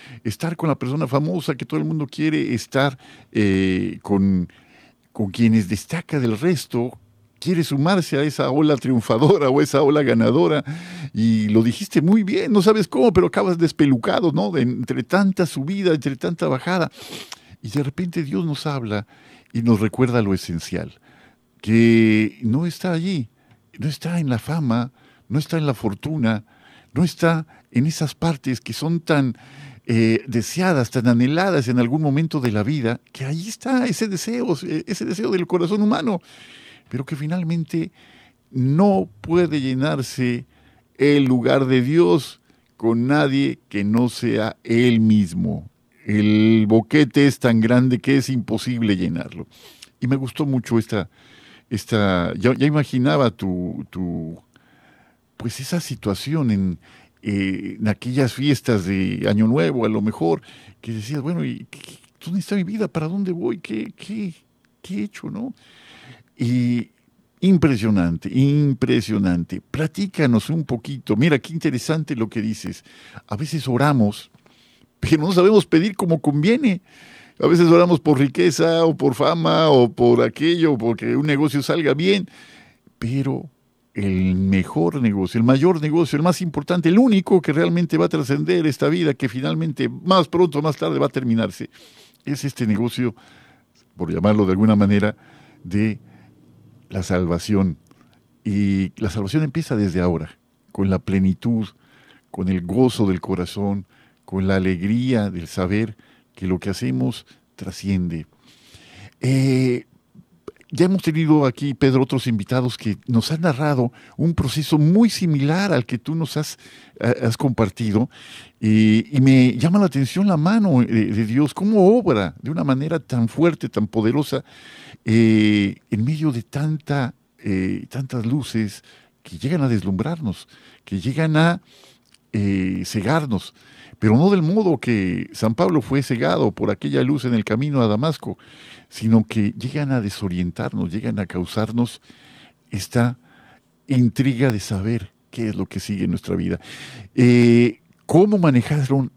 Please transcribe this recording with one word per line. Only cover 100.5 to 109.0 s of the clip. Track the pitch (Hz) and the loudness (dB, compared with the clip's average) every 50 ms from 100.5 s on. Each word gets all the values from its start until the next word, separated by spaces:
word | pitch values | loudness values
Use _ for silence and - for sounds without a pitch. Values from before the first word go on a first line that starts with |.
| _ _ _ _ | _ _ _ _
con | - - 98 98 | -6 -4 -2 0
la | 92 85 | 0 -2
plenitud, | - - 95 95 95 95 92 - - 117 117 113 107 - - _ _ _ _ _ _ _ _ _ _ _ | -2 -2 0 2 2 2 0 0 -2 -2 -2 -2 -4 -6 -12 _ _ _ _ _ _ _ _ _ _ _
con | - 95 92 92 | -10 -6 -4 -2
el | 92 90 | -2 -2
gozo | 87 87 95 123 131 127 - - 107 | -4 -2 0 2 2 2 2 0 0
del | 95 92 82 | 0 -2 -2
corazón, | - - 95 90 90 - - 104 101 101 98 101 87 _ _ _ _ _ _ _ _ | -4 -6 -4 -4 -6 -6 -6 -4 -4 -4 -4 -4 -8 _ _ _ _ _ _ _ _
con | - 95 95 92 | -8 -6 -2 0
la | 95 95 | 0 0
alegría | 95 92 95 92 85 92 101 113 120 127 131 127 110 101 98 | 2 2 0 -2 -2 -2 -2 -2 -2 0 0 0 0 0 -2
del | 90 87 82 | -4 -8 -10
saber | - - 101 92 90 101 107 113 113 110 _ _ _ _ _ _ _ _ | -8 -6 -4 -2 -2 -2 -2 -2 -4 -8 _ _ _ _ _ _ _ _
que | - 95 | -8 -4
lo | 90 92 85 | -2 -2 -2
que | - 101 | -4 -6
hacemos | 92 - 120 131 131 127 127 127 117 - - _ _ _ _ _ _ | -6 -6 -4 -4 -2 -2 -2 -4 -4 -8 -12 _ _ _ _ _ _
trasciende. | - - 95 - - - 101 98 92 87 85 82 80 78 - _ _ _ _ _ _ _ _ - - - - - - | -14 -12 -12 -12 -8 -4 -2 -2 -2 -2 -4 -6 -8 -10 -14 _ _ _ _ _ _ _ _ -20 -20 -20 -20 -20 -20